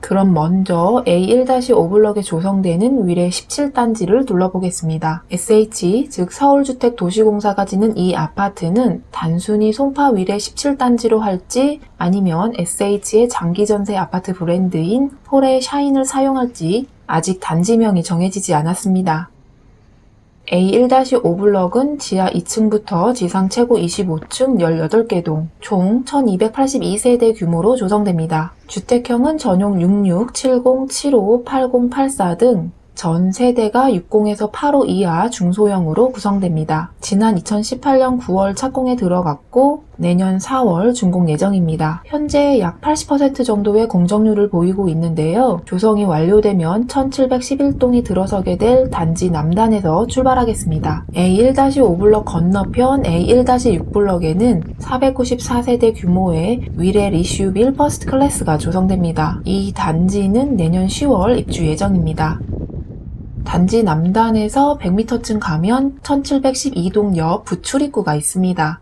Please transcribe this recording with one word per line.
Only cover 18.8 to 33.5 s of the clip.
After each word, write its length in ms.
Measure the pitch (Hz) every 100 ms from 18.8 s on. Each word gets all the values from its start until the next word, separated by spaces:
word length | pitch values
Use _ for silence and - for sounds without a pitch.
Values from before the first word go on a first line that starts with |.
| 196 185 185 160 170 _ _ _ _ _ _ _ _ _ _ _ -
에이일 360 | 180 185 202 247
다시 260 | 262 262
오 220 | 247 165 175
블럭은 600 | 208 202 208 226 277 294
지하 300 | - 190 185
이 140 | 180
층부터 680 | 175 - 220 214 214 180 202
지상 360 | 247 180 190 190
최고 300 | 240 240 240
이십오 400 | 170 180 190 160 -
층 300 | - 262 233
열여덟 460 | 170 165 160 175 226
개 160 | 185
동, 260 | 170 156 160 -
총 440 | - 196 185 233
천이백팔십이 920 | 262 285 247 185 220 226 269 269 175 202
세대 360 | 254 240 226
규모로 420 | 220 170 165 190 254
조성됩니다. 800 | 190 208 202 170 160 160 165 - -
주택형은 720 | - - 247 247 240 277 311
전용 420 | 247 185 202 196
육육, 540 | 175 202 202 175 247
칠공, 540 | - 262 254 247 262 269
칠오, 560 | - 285 254 196 240
팔공, 460 | 240 269 254 254 247
팔사 460 | 254 269 269 180 170
등 360 | 240 214 165 - _
전 400 | - 175 165 185
세대가 640 | 190 247